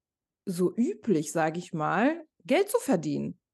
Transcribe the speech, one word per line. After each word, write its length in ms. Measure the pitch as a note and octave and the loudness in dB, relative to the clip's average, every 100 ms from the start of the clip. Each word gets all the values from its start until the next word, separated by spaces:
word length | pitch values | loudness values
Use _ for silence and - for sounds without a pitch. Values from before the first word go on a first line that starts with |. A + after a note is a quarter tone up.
| _ _ _ _ - | _ _ _ _ -8
so 300 | F3 F3+ F3+ | -2 0 0
üblich, 560 | C4 G#4 - E3 D3+ | -2 -2 0 0 0
sage 280 | E3+ D#3+ D#3+ | 0 0 -2
ich 140 | F3 | -6
mal, 520 | E3 D3+ D#3+ B3+ E4+ - _ - | -4 -2 2 2 0 -6 _ 0
Geld 240 | D4 G4 | 2 2
zu 100 | A#4 | 0
verdienen. 600 | - G3 D3+ C#3+ D3 - _ | 0 0 0 -4 -6 -10 _